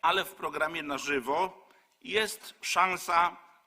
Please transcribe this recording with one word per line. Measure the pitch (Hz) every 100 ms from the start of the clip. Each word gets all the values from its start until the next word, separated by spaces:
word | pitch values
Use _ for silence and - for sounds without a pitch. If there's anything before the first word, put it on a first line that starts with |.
ale | 165 190
w | 185
programie | - 160 147 156 170
na | 151 139
żywo, | 143 143 123 151 185 - - - _ _
jest | 170 196 214 - - -
szansa | - 180 185 180 - 170 175 170 - _